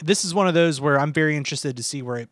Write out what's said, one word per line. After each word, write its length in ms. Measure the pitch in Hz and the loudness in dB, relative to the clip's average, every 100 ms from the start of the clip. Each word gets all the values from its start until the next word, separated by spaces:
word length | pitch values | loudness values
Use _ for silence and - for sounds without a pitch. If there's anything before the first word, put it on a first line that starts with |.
this 220 | 156 202 | 0 0
is 80 | 180 | 0
one 160 | 185 185 | 0 2
of 60 | |
those 260 | 165 170 135 | 4 2 2
where 180 | 147 139 | 2 2
I'm 140 | 151 | 2
very 240 | 160 156 151 | 0 0 0
interested 400 | 135 147 143 123 | -4 -6 -6 -6
to 60 | |
see 180 | - 143 | -6 -8
where 160 | 123 120 | -6 -8
it 140 | 117 | -10